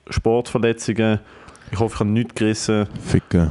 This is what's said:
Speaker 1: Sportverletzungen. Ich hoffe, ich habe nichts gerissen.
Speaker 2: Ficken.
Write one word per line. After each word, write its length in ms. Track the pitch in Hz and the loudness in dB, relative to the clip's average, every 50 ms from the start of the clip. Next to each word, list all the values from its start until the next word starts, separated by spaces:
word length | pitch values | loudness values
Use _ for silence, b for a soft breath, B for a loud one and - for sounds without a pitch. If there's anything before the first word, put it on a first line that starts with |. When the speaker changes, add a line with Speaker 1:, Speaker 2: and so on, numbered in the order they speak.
| _ - | _ -6
Speaker 1:
Sportverletzungen. 1080 | - - - 113 113 120 120 - - 120 110 117 113 117 - - 107 107 110 110 107 104 B B B B B B B B B B - | -6 -2 0 2 2 2 0 -2 -2 0 0 0 0 -2 -4 -4 -2 0 2 2 2 0 B B B B B B B B B B -2
Ich 60 | 92 | -2
hoffe, 140 | 113 107 - | -2 -2 0
ich 60 | - | -2
habe 100 | 110 104 | 0 0
nichts 240 | 107 117 120 - - | 2 0 0 -2 -2
gerissen. 500 | - 113 107 110 - - - 107 104 104 101 - - - | 0 0 0 0 0 0 0 0 0 0 -2 -4 -12 -8
Speaker 2:
Ficken. 480 | - - - - - - 87 82 76 | 0 0 0 0 2 2 2 2 2